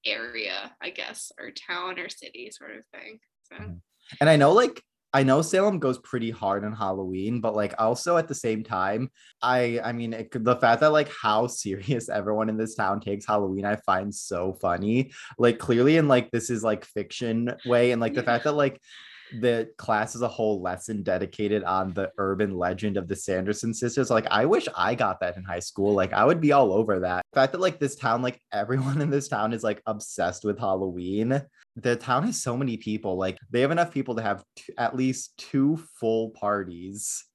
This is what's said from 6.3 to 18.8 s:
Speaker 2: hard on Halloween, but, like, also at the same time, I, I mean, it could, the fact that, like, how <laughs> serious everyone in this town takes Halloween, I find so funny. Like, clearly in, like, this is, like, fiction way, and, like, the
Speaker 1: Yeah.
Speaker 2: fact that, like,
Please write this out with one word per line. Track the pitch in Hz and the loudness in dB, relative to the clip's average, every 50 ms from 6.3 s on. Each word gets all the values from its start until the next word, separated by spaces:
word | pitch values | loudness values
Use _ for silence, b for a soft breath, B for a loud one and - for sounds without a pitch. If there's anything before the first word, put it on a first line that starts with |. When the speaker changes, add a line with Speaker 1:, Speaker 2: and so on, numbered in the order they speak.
Speaker 2:
hard | 110 - 107 98 98 101 104 | -6 -2 0 0 0 0 0
on | 107 | -4
Halloween, | 107 107 104 95 95 98 95 92 92 95 98 107 123 120 | -4 -2 -2 -2 -2 -4 -4 -6 -4 -4 -4 -2 -2 -2
but, | 107 113 107 | -2 0 0
like, | 107 104 101 - - | 0 -2 -2 0 0
also | 110 113 123 - - 170 175 | 2 2 2 0 0 2 2
at | 165 160 - | 2 2 0
the | 139 | -8
same | - - 117 110 107 | -4 -2 -2 -2 -2
time, | 110 - 110 92 92 98 104 113 131 131 b b b b b _ | -4 -4 -2 -2 0 0 0 -2 -4 -6 b b b b b _
I, | - 123 127 127 123 120 117 117 | 0 2 2 4 2 2 0 -2
I | - 117 | -4 -4
mean, | 120 117 117 113 | -4 -4 -6 -6
it | 113 113 110 - | -6 -8 -10 -6
could, | - 123 110 | -6 0 2
the | 120 123 | 2 4
fact | 123 127 117 117 120 | 4 6 4 6 6
that, | 151 151 | 6 6
like, | 151 151 147 147 | 6 4 2 2
how | - - - 107 107 107 120 | -6 -2 0 2 4 4 2
<laughs> | 120 | 0
serious | - - - 104 95 98 92 131 139 113 113 - | -2 -6 -6 -6 -6 -4 -2 -2 -2 -2 -2 -4
everyone | - 104 98 104 107 107 110 110 | -4 -2 0 0 0 0 0 0
in | 110 | 0
this | 110 113 110 - | -2 -4 -4 -2
town | - 104 95 101 104 | -2 -2 0 -2 -2
takes | - 101 101 101 - | -2 -4 -6 -4 -2
Halloween, | - 107 104 101 95 95 98 98 | 0 0 2 2 0 -2 -2 0
I | 101 107 | -2 -2
find | 107 _ - 92 92 98 101 98 | -2 _ 0 0 0 0 -4 -8
so | - - - 98 87 90 95 92 | -10 -8 -6 -4 -4 -2 -4 -4
funny. | - - 92 87 90 101 107 113 127 131 131 B B B B B - | -2 -2 0 0 0 0 0 2 0 0 -2 B B B B B 4
Like, | 120 120 113 - | 4 4 4 2
clearly | - - 120 117 123 143 160 | 0 0 2 4 6 6 6
in, | 165 156 | 6 6
like, | 143 131 123 113 - | 6 4 4 2 0
this | - 117 - - | -6 -4 -4 -4
is, | 120 107 | -4 -2
like, | 107 110 107 104 - | 0 -2 -2 -2 -6
fiction | - _ 107 98 - - - 123 117 113 117 117 120 120 - - | -10 _ -8 -8 -8 -8 -6 -4 -2 -2 -2 -2 -2 -6 -6 -2
way, | 120 120 120 123 123 | 2 4 4 6 4
and, | 120 117 | 4 2
like, | 117 113 92 | 0 0 -2
the | 127 | -2
Speaker 1:
Yeah. | 120 | 0
Speaker 2:
fact | 120 117 120 - | 0 0 2 2
that, | 151 | 0
like, | 147 147 139 135 135 - | 2 2 2 0 0 -6